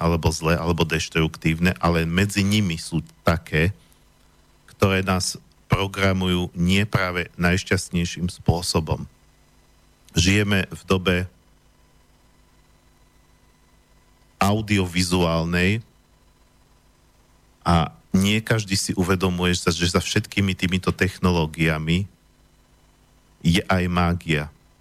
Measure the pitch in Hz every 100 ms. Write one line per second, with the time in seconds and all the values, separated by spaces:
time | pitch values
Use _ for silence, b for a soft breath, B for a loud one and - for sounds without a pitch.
0 | 85 85 80 80 80 80 82 82 82 80
1 | - 85 80 - 80 80 90 90 85 85
2 | 82 87 101 104 98 107 98 80 - 80
3 | - - - 82 - 78 85 - b b
4 | _ _ _ _ _ _ - - 101 95
5 | 95 92 - - - _ - 90 98 98
6 | 98 95 92 90 87 90 87 98 104 95
7 | 92 87 82 - 87 92 - 90 - 87
8 | 85 - 87 - - 82 - 85 80 73
9 | 82 _ _ _ _ _ _ _ _ _
10 | _ 85 85 104 101 98 90 - - 95
11 | 90 90 90 - _ _ _ _ _ _
12 | _ _ _ _ _ _ _ _ _ _
13 | _ _ _ _ _ _ _ _ _ _
14 | _ _ _ _ 98 107 104 104 90 87
15 | 90 92 87 82 82 87 90 113 - _
16 | _ _ _ _ _ _ _ _ _ _
17 | _ _ _ _ _ _ - 85 78 -
18 | _ - 98 107 107 113 98 98 - 92
19 | 90 95 92 87 90 87 - 82 85 90
20 | - 104 - - 98 90 90 92 90 -
21 | 90 - 92 87 78 78 80 78 80 87
22 | 101 _ _ _ _ _ _ _ _ _
23 | _ _ _ _ 82 87 - 95 90 87
24 | 87 87 82 76 76 - _ _